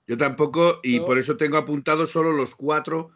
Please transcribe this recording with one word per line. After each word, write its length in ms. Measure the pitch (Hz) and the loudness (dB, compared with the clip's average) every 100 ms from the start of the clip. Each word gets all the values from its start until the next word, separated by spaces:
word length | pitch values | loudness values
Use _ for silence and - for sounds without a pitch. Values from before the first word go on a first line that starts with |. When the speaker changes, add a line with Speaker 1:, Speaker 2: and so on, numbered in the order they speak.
| - | -6
Speaker 1:
Yo 60 | 117 | -2
tampoco, 640 | 143 131 147 151 175 170 | 0 0 0 2 2 2
y 160 | 127 120 | 0 0
Speaker 2:
Yo 60 | 107 | 2
Speaker 1:
por 120 | 127 | 0
eso 180 | 131 151 | 0 0
tengo 220 | 151 151 | 0 0
apuntado 480 | 151 147 139 156 160 | 0 -2 0 0 0
solo 260 | 170 160 | 0 0
los 240 | 151 127 - | 0 -2 -4
cuatro 560 | 139 151 143 160 165 | -2 -2 -2 -6 -8